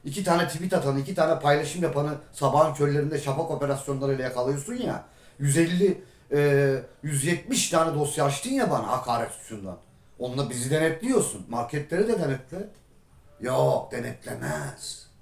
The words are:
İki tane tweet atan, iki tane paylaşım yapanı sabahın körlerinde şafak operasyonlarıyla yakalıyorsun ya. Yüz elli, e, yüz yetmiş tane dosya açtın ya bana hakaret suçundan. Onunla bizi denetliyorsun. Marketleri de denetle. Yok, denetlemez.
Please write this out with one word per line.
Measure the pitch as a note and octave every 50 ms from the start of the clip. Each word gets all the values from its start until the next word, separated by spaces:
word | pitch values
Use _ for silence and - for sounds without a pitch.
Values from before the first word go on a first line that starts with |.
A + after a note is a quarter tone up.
| -
İki | D3 C#3 G3+ F#3
tane | F3 E3+ E3+ F3 -
tweet | - D#3+ F3+ F#3
atan, | F#3+ E3+ C#3 C#3 C3+ C#3
iki | C3+ G3 F#3
tane | - D#3+ D#3+ E3 D#3
paylaşım | - C#3+ D3 D3+ - - - F3+
yapanı | E3+ D3+ C#3 C#3+ D3 D3+ C#3+ C#3 - -
sabahın | - - C#3+ C3+ C#3 D3 D#3+ D#3 C#3+
körlerinde | - D3 C#3+ C#3+ D3 C#3+ D3+ D#3 C#3
şafak | - C#3 C3+ D3+ E3 D#3+
operasyonlarıyla | D#3 B2 C#3+ C#3 C#3+ C#3 - - C#3 C3 C#3 C#3 C#3 C3 B2+
yakalıyorsun | B2+ A#2+ B2 B2 C3 C#3+ C#3+ C#3 - A#3+
ya. | B3+ A#3 D3+ G2+ - - - - - - - - -
Yüz | C#3 C#3+ C#3 E3
elli, | E3 E3 F3 F3+ G3+ F#3+ - - - - - - - -
e, | C3+ D3 D3 C#3+ C#3+ C#3 C#3+ C3+ C3+ C3 - - - _
yüz | - D3+ D3 C#3 C3
yetmiş | E3+ F3 - - - C4 - - -
tane | D#3 D#3+ E3 E3 D3 D3
dosya | C#3+ C#3 - D#3 C#3+
açtın | C#3+ C#3 - - B3
ya | C4+ C4+ A#3 F#3
bana | D3 A2+ G#2 G2+
hakaret | B2 - - B2 A#2 A#2 A#2 G#2+
suçundan. | - - - - A2+ G#2 F#2+ F#2 F2 - - _ _ _ _ - - -
Onunla | B2 B2+ B2 C3+ C#3+ A2+
bizi | B2 A#2+ B2+ C3
denetliyorsun. | D3+ D#3 D#3+ E3 D#3+ - A3 B3+ C4 G#3+ - - - - F#2 -
Marketleri | A#2 A#2+ - - - D3 C#3+ - E3 F3+ G#3+ A3+
de | A3+ F#3
denetle. | D#3 C#3 C3+ C3+ - - E3 F#3 G#3 - - - _ _ _ - _ _ _ - _ - - -
Yok, | A2 B2+ C3 C3 C#3 C#3 - - - -
denetlemez. | B2 A#2+ A#2+ A#2+ A#2+ - - C#3 - A#2+ B2+ C#3+ D3+ D3+ C#3+ C#3 C3+ - - - - - - - _ -